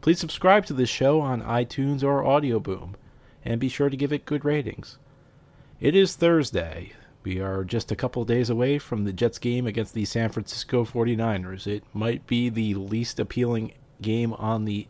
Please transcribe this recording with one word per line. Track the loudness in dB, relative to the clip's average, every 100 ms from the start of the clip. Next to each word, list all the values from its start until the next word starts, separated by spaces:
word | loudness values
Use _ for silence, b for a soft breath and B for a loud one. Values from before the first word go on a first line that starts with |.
Please | 4 2
subscribe | 0 0 6 6 4
to |
this | 0 0
show | 2 4 4
on | 2 -2
iTunes | -2 0 0 -2 -2 0
or | 0 2 4
Audio | 2 4 0
Boom, | -2 -8 -8 -16 b b b b -4
and | -2
be | -2
sure | 0 0
to | 0
give | -2
it | -2 -2
good | -2
ratings. | 0 0 -2 -8 -14 -20 b b b b b b b b
It | 2 4
is | 4 4
Thursday. | 4 4 2 -2 -4 -8 -14 B B B
We | -6 -4
are | -2 -4 -2
just | -4 -2
a | -4
couple | -2 -4
days | 0 2 2
away | 2 2 0
from | -2 -2
the | -2
Jets | 0 0 0
game | -2 -2 -2
against | -2 -4
the | -4 -2
San | 0 0
Francisco | -2 -8 -10 -2 0 0
forty-niners. | 0 0 2 0 -2 -4 -8 -6
It | -6 -6
might | -4 -2 -2 -2
be | 0 0
the | 0 0 -2
least | -2 -2 -2 -4
appealing | -4 0 0 0 -4 -10 -20 -8
game | -2 0 0
on | -2 -2 -2 -2
the | -4 -6